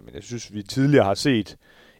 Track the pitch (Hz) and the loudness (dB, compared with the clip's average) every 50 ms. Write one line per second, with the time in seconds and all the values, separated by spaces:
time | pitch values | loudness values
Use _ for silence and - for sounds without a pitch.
0 | 50 55 60 - - - 120 117 - - 104 107 104 - - 131 135 143 147 135 | -14 -16 -18 -18 -14 -12 -12 -12 -12 -12 -12 -12 -12 -6 -2 0 2 4 4 4
1 | 104 98 101 - - 151 131 110 101 - - - _ _ _ - - - _ _ | 4 4 0 0 0 0 0 0 0 -4 -10 -20 _ _ _ -20 -20 -20 _ _